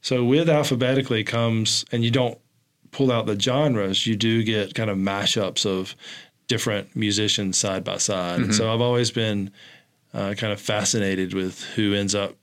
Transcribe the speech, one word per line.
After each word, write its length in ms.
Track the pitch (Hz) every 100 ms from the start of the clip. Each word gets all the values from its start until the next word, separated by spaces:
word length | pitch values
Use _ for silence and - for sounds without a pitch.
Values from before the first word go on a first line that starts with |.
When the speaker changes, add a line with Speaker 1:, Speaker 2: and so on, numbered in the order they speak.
Speaker 1:
so 240 | - 127
with 240 | 120 143 165
alphabetically 760 | 151 143 123 127 135 135 113
comes, 600 | 104 117 117 113 107 - -
and 140 | 120
you 60 | 117
don't 260 | 120 123 113 _ _ _ _ _
pull 180 | - 135
out 140 | 120 110
the 140 | 101
genres, 640 | 113 127 151 117 98 95 -
you 80 | 107
do 260 | 113 113
get 300 | 110 110 95
kind 160 | - 110
of 80 | 98
mashups 680 | 98 98 101 - 95 - 104
of 300 | 92 92 - - - - _ -
different 480 | 113 - 104 98
musicians 640 | - 107 104 107 - 98 92
side 240 | 104 95
by 120 | 92 95
side. 400 | - 98 90 87
And 80 | 113
Speaker 2:
Mm-hmm. 20 |
Speaker 1:
so 200 | 107 110
I've 100 | 113
always 280 | 120 123 117
been, 400 | - 110 104 98 - - - _ _ _
uh, 200 | - 98 104
kind 160 | 110
of 80 | 101
fascinated 720 | - 107 101 117 98 95 92
with 280 | 98 92 - -
who 200 | - 104
ends 200 | 101 98
up 200 | 101 98 -